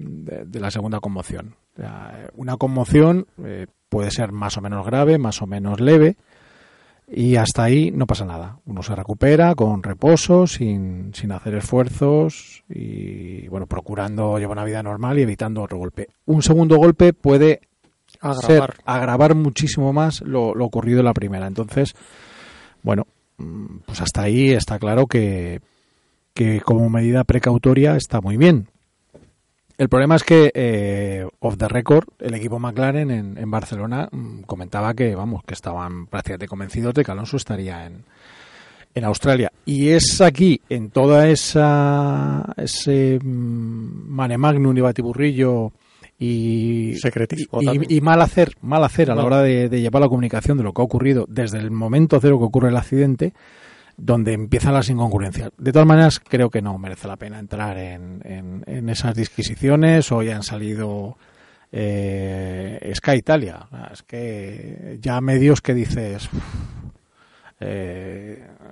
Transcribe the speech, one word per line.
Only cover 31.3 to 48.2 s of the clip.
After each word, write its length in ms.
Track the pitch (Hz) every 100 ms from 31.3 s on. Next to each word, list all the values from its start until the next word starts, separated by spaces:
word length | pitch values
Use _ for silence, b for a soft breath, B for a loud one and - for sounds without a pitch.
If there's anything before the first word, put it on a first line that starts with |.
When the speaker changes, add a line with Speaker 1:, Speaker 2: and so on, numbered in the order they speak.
| -
Speaker 1:
off 180 | - 98
the 100 | 104
record, 380 | 123 120 147 - _
el 140 | 117
equipo 260 | 113 113 120
McLaren 520 | 120 110 131 139 147
en, 260 | 117 101 98
en 140 | 110
Barcelona, 580 | 110 - 107 107 127 151
mm, 300 | 135 117 110
comentaba 500 | 95 95 90 107 107
que, 200 | 117 120
vamos, 280 | 92 104 107
que 80 | -
estaban 540 | - - 87 87 87 85
prácticamente 420 | 98 - 92 95
convencidos 460 | 98 98 - 117
de 100 | 131
que 80 | 143
Alonso 240 | 98 110 139
estaría 480 | - 101 95 85
en, 200 | 85 87 - b b b b b b b b
en 100 | -
Australia. 480 | 110 101 143 131 110 - -
Y 240 | 143 143
es 320 | 165 - -
aquí, 400 | 180 143 185 139 -
en 180 | 123 107
toda 400 | 131 139 147 151
esa, 1300 | 151 - 156 147 147 143 143 143 143 139 143 - -
ese, 640 | - - - 139 135 131
mm, 840 | 131 123 120 117 113 113 113 - 104
mare 300 | 135 127 120
magnum 360 | 147 147 135 127
y 20 |
batiburrillo 920 | 127 120 120 120 147 131 131 120 110 - b b b _
y 760 | 120 117 113 113 113 117 113 -
Speaker 2:
Secretismo 600 | 127 113 113 160 151 -
Speaker 1:
y, 60 | 139
Speaker 2:
también. 260 | 143 156
Speaker 1:
y 80 | 156
mal 220 | 147 165